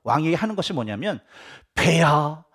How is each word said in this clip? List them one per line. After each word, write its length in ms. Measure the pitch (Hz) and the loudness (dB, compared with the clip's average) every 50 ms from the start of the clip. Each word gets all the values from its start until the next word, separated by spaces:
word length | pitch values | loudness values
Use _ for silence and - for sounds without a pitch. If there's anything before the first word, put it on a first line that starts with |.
| - | -2
왕에게 320 | 113 117 151 156 160 170 | 0 0 0 2 0 0
하는 220 | - 220 220 214 | 0 -2 -4 -4
것이 160 | 190 175 - 196 | -4 -4 -4 -4
뭐냐면 480 | 135 113 107 104 101 156 214 190 - - _ - - - - - - _ _ - | -4 -4 -4 -6 -6 -6 -6 -6 -6 -10 _ -20 -20 -20 -20 -20 -20 _ _ -4
"배야, 680 | - - 170 165 165 165 147 151 151 151 147 156 160 - _ _ | 0 2 2 4 4 4 4 4 2 2 0 -4 -8 -14 _ _